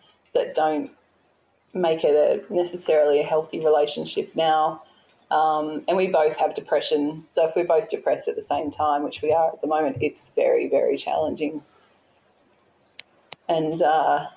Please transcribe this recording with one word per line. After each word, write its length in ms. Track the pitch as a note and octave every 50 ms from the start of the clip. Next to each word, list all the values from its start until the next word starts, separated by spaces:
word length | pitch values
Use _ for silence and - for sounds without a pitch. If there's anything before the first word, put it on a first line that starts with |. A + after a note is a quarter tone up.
| _ _ _ _ _ _ -
that 220 | D#3 - - -
don't 360 | D#3 D#3 D#3 D#3 D3 C#3 - - _ _ _ _ _ _ _ _ _ _ _ _ _ _ _ -
make 300 | F#3+ F3+ E3 D#3+ D#3+ -
it 120 | D3+ C#3+ D3+ D3 C3 - - - -
a, 40 | G3+
necessarily 680 | F3 F3 F3 F3+ F3 - - D#3 D3+ D3 D3 C#3+ D3
a 20 | D3+
healthy 360 | - E3 D#3 D#3+ - - E3 D#3
relationship 720 | D#3 D#3 D3 D3+ D3+ - - D3+ - - - - - -
now. 460 | E3 D#3+ D#3+ D#3 D#3 D#3 D#3+ D#3+ - - - _ _ _ _ _ _ _ -
Um, 520 | - D#3 D#3 D#3 D#3 D#3 D3+ D3+ D#3 D3 - -
and 80 | F3
we 120 | F#3+ F#3+ F#3
both 280 | F3+ D#3 D3+ D3+ D3+ -
have 160 | D#3 D3+ -
depression. 720 | D3+ - - D#3 C#3+ C#3+ - D#3 D3 C#3+ D3 D#3+ D#3+ - _
So 160 | - E3+ E3 D#3+
if 80 | -
we're 80 | F3+ E3+
both 240 | E3+ E3 D#3+ D#3 -
depressed 380 | - - - - C#3 - - -
at 80 | -
the 60 | D3
same 300 | - - C#3+ D3 D#3 D3
time, 320 | - - D3+ D3+ D3 D3 D3+
which 180 | - - -
we 100 | D3+ D3+
are 220 | D3+ E3 D#3+ D#3+ -
at 80 | -
the 60 | - D3+
moment, 300 | D#3 D#3 D#3 C#3 - -
it's 300 | D3+ D3 - - - - -
very, 320 | - - - - A#2 A#2+ -
very 300 | - - - - C#3 C#3
challenging. 640 | - - - E3 D#3 D3 C#3 - D#3 D3 D#3 D3 - _ _ _ _ _ _ _ _ _ _ _ _ _ _ _ _ _ _ _ _ _ _ _ _ _ _ - - _ _ _ _ - - - _ -
And, 340 | E3+ D#3+ D#3 D#3 D#3+ E3
uh, 440 | F3 D3+ D#3 D#3 D3 - C#3+ - - - -